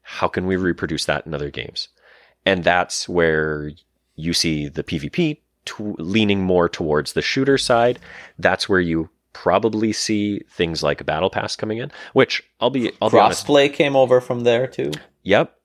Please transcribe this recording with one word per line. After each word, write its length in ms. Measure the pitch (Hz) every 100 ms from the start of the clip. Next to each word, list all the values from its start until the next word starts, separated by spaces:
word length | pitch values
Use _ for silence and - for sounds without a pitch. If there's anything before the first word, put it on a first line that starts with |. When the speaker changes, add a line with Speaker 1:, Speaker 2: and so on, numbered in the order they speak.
Speaker 1:
How 280 | - - -
can 180 | - 92
we 100 | 95
reproduce 480 | 92 82 87 78
that 220 | - 73 -
in 80 |
other 160 | 76 73
games? 380 | 67 58 - - _ _ _ _ _ -
And 180 | 95
that's 420 | 85 90 87 - -
where 640 | 87 82 78 78 76 73 73 _ _ _ -
you 160 | 80
see 360 | 85 85 78 73
the 140 | 69
P 160 | 71 82
V 120 | 71
P 300 | - 165 151 _ _ -
tw-, 300 | - 104 98
leaning 440 | 82 101 107 98
more 260 | 92 90 85
towards 420 | - 82 73 76
the 100 | -
shooter 360 | - - 135 135
side. 400 | - 120 120 123 - - - -
That's 280 | 90 92 -
where 120 | 95
you 300 | 87 82 80 _ _
probably 580 | - - 92 113 107 110
see 480 | 107 - 107 104 101 -
things 320 | - 85 80
like 180 | 76 71
a 20 |
Battle 240 | 71 76 92
Pass 240 | - - -
coming 220 | 107 110
in, 140 | 135 - -
which 280 | - 127 - - _
I'll 100 | 120
be, 220 | 139 113 -
I'll 80 | 107
be 80 | 113
honest. 280 | 107 - -
Speaker 2:
Crossplay 260 | 147 143
came 220 | - 151
over 260 | 135 127 127
from 180 | 123 120
there 220 | 120 117 131
too. 260 | - 135 151 - _
Speaker 1:
Yep. 300 | - 101 170 _